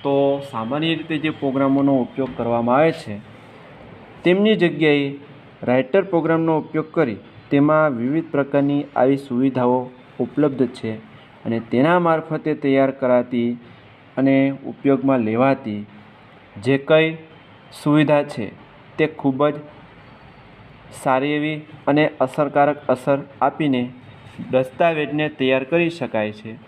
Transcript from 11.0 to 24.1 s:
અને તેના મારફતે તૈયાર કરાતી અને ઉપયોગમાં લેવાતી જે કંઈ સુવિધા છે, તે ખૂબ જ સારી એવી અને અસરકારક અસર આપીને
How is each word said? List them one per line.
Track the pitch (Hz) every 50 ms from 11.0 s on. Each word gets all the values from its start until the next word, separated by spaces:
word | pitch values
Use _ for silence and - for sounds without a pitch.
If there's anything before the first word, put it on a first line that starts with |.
| - - - - - - - - -
અને | 117 113 117 117 -
તેના | - 120 131 160 175 180
મારફતે | 175 170 160 160 156 156 160 147 - 156 151 151 151
તૈયાર | 139 135 135 135 135 135 135
કરાતી | - 123 123 123 123 123 - 120 120 120 120 120 - - - - - - - - - - - -
અને | 131 135 135 135 135 135 139 135 - 131
ઉપયોગમાં | 120 - - 139 139 131 120 139 135 131 117 107
લેવાતી | 110 117 127 135 135 127 - 110 104 104 104 - - - - - - - - - - - - - - 107 101
જે | 123 139 139
કંઈ | 139 - 156 156 160 160 165 160 - - - - - - - - - - - -
સુવિધા | - 156 147 151 156 143 151 147 143
છે, | 143 - - 107 98 - - - - - - - - - -
તે | 156 151
ખૂબ | 156 - - 139 135 131 143 151
જ | 147 147 - - - - - - - - - - - - - - - - - - - - - - - - - - - -
સારી | - 151 127 131 135 147 147 151
એવી | 147 151 156 151 151 - - - - -
અને | 143 151 151 156 - -
અસરકારક | 131 131 - - 151 143 139 143 143 147 147 143 - - 127
અસર | 127 - - 139 139 143 - - - - 139
આપીને | - - 160 147 135 123 123 123 - - - -